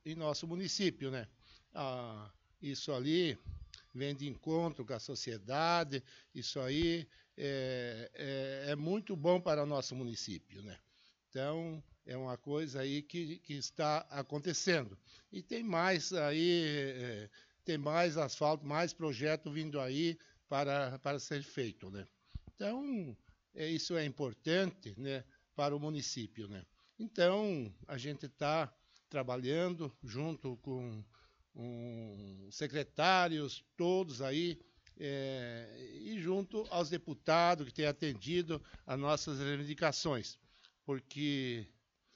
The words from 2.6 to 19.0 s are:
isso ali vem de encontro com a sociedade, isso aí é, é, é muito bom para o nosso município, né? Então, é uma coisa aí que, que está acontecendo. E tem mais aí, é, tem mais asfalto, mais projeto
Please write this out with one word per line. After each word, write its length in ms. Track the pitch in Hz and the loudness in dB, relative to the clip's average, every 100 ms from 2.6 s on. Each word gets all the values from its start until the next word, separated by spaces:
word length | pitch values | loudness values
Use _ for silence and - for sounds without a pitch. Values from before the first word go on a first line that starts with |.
isso 300 | 143 131 - | -8 -6 -2
ali 460 | 131 135 170 165 110 - - - - - | -2 2 4 4 0 -6 -12 -12 -18 -12
vem 220 | 127 139 | -6 -4
de 120 | 139 143 | -4 -6
encontro 580 | 120 156 160 170 143 | -6 0 2 2 -2
com 100 | 120 | -6
a 40 | 117 | -6
sociedade, 1040 | - 127 - 113 98 139 165 170 156 139 - - - | -6 -6 -4 -6 -2 2 4 4 2 -2 -6 -18 -16
isso 240 | - 117 147 | -8 -6 -2
aí 460 | 127 143 170 170 143 - _ - | 0 4 4 2 -2 -14 _ -6
é, 760 | 143 135 131 127 120 113 120 | -2 -2 -2 -2 -4 -6 -10
é, 560 | - 143 139 135 135 143 | -8 -4 -2 -2 -4 -2
é 60 | 147 | 0
muito 380 | 156 208 - | 2 2 0
bom 260 | 175 160 180 | 2 6 6
para 220 | 175 151 | 6 4
o 40 | 147 | 4
nosso 280 | 143 - | 0 0
município, 680 | 131 123 110 - 82 - 95 | -4 -4 -4 -6 -8 -10 -14
né? 160 | 104 87 _ _ _ _ _ | -14 -14 _ _ _ _ _
Então, 540 | 131 139 160 165 156 - - - | -4 -2 -2 -4 -8 -12 -18 -10
é 100 | 127 | -6
uma 220 | 131 123 | -4 -6
coisa 420 | 143 147 156 131 | -2 -2 -2 -2
aí 220 | 135 143 | -2 -2
que, 360 | 147 175 160 170 | -4 -4 -4 -6
que 140 | - | -8
está 440 | 143 - - 151 151 - | -6 -6 0 2 2 0
acontecendo. 880 | 143 139 147 175 151 190 165 110 95 _ - - | -6 -4 -2 -2 0 4 4 2 -8 _ -20 -14
E 120 | 190 | -12
tem 200 | 175 233 | -6 -4
mais 500 | 226 165 185 180 - | 0 4 4 4 2
aí, 520 | 185 147 156 170 170 160 147 135 127 | 2 2 4 6 6 4 2 -2 -2
é, 340 | 123 104 104 - - _ | -4 -6 -8 -14 -20 _
tem 120 | - 156 | -2 0
mais 400 | 143 160 175 151 | 2 4 4 4
asfalto, 480 | 143 - 151 156 | 0 2 4 4
mais 300 | 143 151 170 | 2 2 0
projeto 560 | - | 0